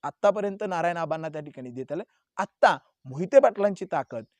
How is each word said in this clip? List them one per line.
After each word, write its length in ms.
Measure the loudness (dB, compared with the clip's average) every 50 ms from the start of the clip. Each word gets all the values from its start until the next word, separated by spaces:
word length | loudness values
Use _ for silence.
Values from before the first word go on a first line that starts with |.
| -8
आत्तापर्यंत 600 | -10 -10 _ 2 2 2 2 -2 -4 -4 -4 -6 -4
नारायण 280 | -2 0 0 0 -2
आबांना 320 | -2 -4 -4 -4 -4 -6 -8
त्या 120 | -10 -10
ठिकाणी 300 | -12 -12 -16 -14 -14 -12
देत 220 | -10 -12 -10 -8 -8
आलं. 100 | -8 -8 _ _ _ _ _ _
आत्ता 420 | -8 -8 -8 _ _ 4 4 4 2 _ _ _ _ _
मोहिते 360 | -14 -8 -8 -6 6 6 8
पाटलांची 440 | 8 6 2 2 0 -2 0 -2 -6
ताकद 400 | -4 -4 -4 -4 _ -8 -12 -12 _ _